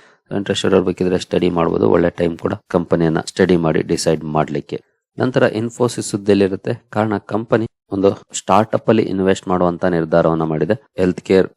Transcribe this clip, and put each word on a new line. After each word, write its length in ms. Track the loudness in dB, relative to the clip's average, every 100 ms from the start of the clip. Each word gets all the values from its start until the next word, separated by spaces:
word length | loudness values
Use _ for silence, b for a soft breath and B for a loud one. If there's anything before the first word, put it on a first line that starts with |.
| b b _ -6
ಇಂಟ್ರೆಸ್ಟ್ 280 | -4 -4
ಇರೋರು 200 | 0 2
ಬೇಕಿದ್ರೆ 340 | 2 -2 -2 -2
ಸ್ಟಡಿ 320 | -2 0 0
ಮಾಡ್ಬೋದು. 400 | 0 0 0 2
ಒಳ್ಳೆ 200 | 2 2
ಟೈಮ್ 280 | 0 -4 -4
ಕೂಡ 140 | -6 -6 -4
ಕಂಪನಿಯನ್ನ 520 | -4 0 0 0 0
ಸ್ಟಡಿ 360 | -4 0 2 4
ಮಾಡಿ 260 | 2 0
ಡಿಸೈಡ್ 420 | -2 -2 0 -2
ಮಾಡ್ಲಿಕ್ಕೆ. 580 | -2 -2 -2 -4 -8 -12 -14 _ _ -6
ನಂತರ 240 | -4 0 0 0
Infosys 460 | -6 -2 -4 -4
ಸುದ್ದಿಯಲ್ಲಿರುತ್ತೆ. 840 | -6 -4 0 2 2 -2 -6 -8 _
ಕಾರಣ 280 | -4 -2 -4
ಕಂಪನಿ 480 | -6 -8 -2 -2 -2 _ _
ಒಂದು 220 | 0 0 0 -8
ಸ್ಟಾರ್ಟ್‌ಅಪ್ 560 | -8 0 2 2 0 2
ಅಲ್ಲಿ 140 | 2
ಇನ್ವೆಸ್ಟ್ 460 | 0 0 0 0 -2
ಮಾಡುವಂತ 360 | 0 0 0
ನಿರ್ಧಾರವನ್ನ 580 | -2 0 2 2 2 2
ಮಾಡಿದೆ. 320 | -2 -2 -2 -2 b -2
ಹೆಲ್ತ್ 220 | -2 -2
ಕೇರ್ 280 | 2 2 2